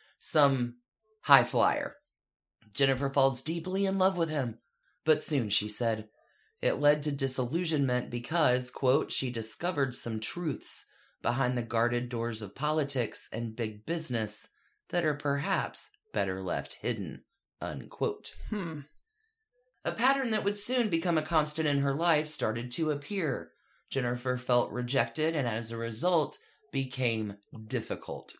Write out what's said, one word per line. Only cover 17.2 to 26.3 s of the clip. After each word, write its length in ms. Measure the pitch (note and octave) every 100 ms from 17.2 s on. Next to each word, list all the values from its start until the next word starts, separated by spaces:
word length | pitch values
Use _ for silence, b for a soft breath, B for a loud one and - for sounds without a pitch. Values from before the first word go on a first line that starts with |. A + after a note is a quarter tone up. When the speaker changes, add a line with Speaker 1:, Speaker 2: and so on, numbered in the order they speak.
| - _ _ -
Speaker 1:
unquote. 720 | F2 D#2 - - C3 - - - -
Speaker 2:
Hmm. 320 | G#3 E3+ D3+ - - _ _ _ _ _ _ _ _ -
Speaker 1:
A 80 |
pattern 380 | E3+ B3+ C#4 A#3+
that 120 | A3
would 140 | G3 G3+
soon 320 | - B3+ A3
become 280 | E3 F3+ E3
a 40 |
constant 440 | D#3 E3 D3 - D#3
in 120 | C#3
her 140 | C#3 C#3+
life 320 | E3+ D3+ D#3
started 440 | - A#2 A2 A#2+
to 180 | E3+ D#3
appear. 600 | C#3+ - G3+ D#3 G#2 - _ _ _ -
Jennifer 480 | C3+ B2 B2 B2+ B2+
felt 340 | - B2 -
rejected 640 | A#2 B2 C3+ A2+ - D#3 E3
and, 120 | B2
as 240 | A2 A2+
a 60 | A#2
result, 600 | A#2 A2+ F3 E3+ C#3+